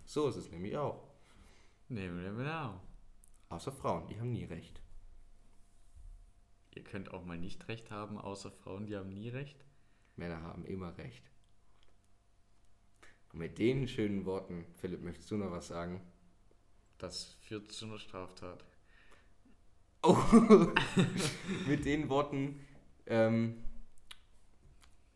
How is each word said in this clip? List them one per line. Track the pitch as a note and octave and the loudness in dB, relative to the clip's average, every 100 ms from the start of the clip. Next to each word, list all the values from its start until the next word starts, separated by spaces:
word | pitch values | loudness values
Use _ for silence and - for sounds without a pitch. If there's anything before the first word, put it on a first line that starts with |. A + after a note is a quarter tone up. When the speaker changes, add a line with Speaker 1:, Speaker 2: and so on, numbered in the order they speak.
Speaker 1:
So | - - C#3+ | -4 0 0
ist | F2+ | 0
es | E2 | -8
nämlich | E2+ G2 D3 | -8 -4 -2
auch. | C3 - - - - - - - - - - | -2 -4 -14 -20 -20 -20 -20 -20 -20 -20 -8
Speaker 2:
Nee, | A2+ F2+ | -6 -4
nee, | F2 F#2 A2 | -6 -6 -6
genau. | C#3 D#3+ B2+ F#2+ - - - - - - - | -6 -4 -6 -10 -14 -18 -20 -20 -20 -20 -12
Speaker 1:
Außer | E2+ - | -8 -8
Frauen, | - B2+ F2 D#2+ | -4 -2 -2 -4
die | G2+ | -6
haben | A#2+ | -4
nie | G#2+ | -4
recht. | E2+ E2 - - - - - - - - - - - - - - - - - - - - - | -6 -10 -12 -16 -14 -14 -14 -18 -20 -20 -20 -20 -20 -20 -20 -18 -18 -18 -20 -20 -20 -20 -18
Speaker 2:
Ihr | - | -16
könnt | - G2 F#2 | -10 -10 -10
auch | F#2 | -10
mal | F2 E2+ | -8 -6
nicht | F2+ - - | -4 -6 -8
recht | A2+ - | -10 -8
haben, | G#2 G#2 G2+ | -10 -8 -8
außer | G2+ G2 G#2+ | -8 -8 -10
Frauen, | - - F#2+ G#2 | -14 -12 -8 -6
die | G2+ | -6
haben | F#2+ | -8
nie | F#2+ A#2 | -8 -8
recht. | B2+ C#3+ - - - - - - - | -8 -10 -14 -20 -20 -20 -20 -20 -10
Speaker 1:
Männer | E2+ E2 | -8 -6
haben | E2 E2+ | -8 -10
immer | E2 F#2+ F2 - | -8 -8 -8 -10
recht. | E2+ - - - - - - - - - - - _ - - - - - - - - - - | -14 -14 -20 -20 -20 -20 -20 -20 -20 -20 -20 -20 _ -20 -20 -20 -20 -20 -20 -20 -20 -20 -16
Und | D#2 | -8
mit | D#2+ E2 | -8 2
den | A2 C3+ B2 | 4 4 0
schönen | - G#2 G2+ | 0 0 0
Worten, | F#2 F#2+ F#2 F2 E2 - | -2 -4 -4 -10 -10 -8
Philipp, | F#2 E2 | -6 -6
möchtest | E2+ E2 - | -8 -10 -6
du | G#2+ | -4
noch | F#2 | -2
was | F2 - | -6 -8
sagen? | E2+ F2 F#2 - - - - - - - - - - | -6 -6 -6 -10 -20 -20 -20 -20 -20 -20 -20 -20 -12
Speaker 2:
Das | F2+ - - - | -10 -10 -12 -16
führt | - G#2+ G2+ | -10 -8 -8
zu | - A2 | -10 -10
einer | G#2 | -10
Straftat. | - F#2 F2+ - F2+ F2 - - - - - - - - - - - - - - | -10 -10 -10 -10 -12 -12 -16 -20 -20 -20 -20 -20 -20 -20 -20 -20 -20 -20 -20 4
Speaker 1:
Oh. | E3 - | 6 8
<laughs> | - A3+ A3+ G3 E3+ - - - D#3+ - D3 - - F#3 C3 | 10 10 12 12 12 4 4 4 4 2 -2 -2 -6 -4 0
Mit | C#3+ C#3 | 0 2
den | D3+ C3+ | 0 4
Worten, | C3+ C#3+ C#3 C#3+ C#3 - - - - - | 2 2 0 -2 -4 -14 -18 -20 -20 0
ähm, | A2+ A2+ A2+ A2+ A2+ - - - - - - - - - - - - - - - | 4 6 6 2 0 -2 -2 -8 -12 -14 -18 -20 -20 -20 -20 -20 -20 -20 -20 -20